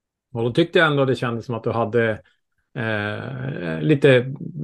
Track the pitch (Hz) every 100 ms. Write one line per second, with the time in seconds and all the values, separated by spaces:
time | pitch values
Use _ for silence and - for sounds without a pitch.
0 | _ _ _ 117 120 139 165 180 160 143
1 | 135 139 123 117 107 113 117 110 110 117
2 | 113 104 _ _ _ _ _ 127 113 107
3 | 104 107 113 131 131 - 165 160 151 143
4 | 143 127 131 143 - 151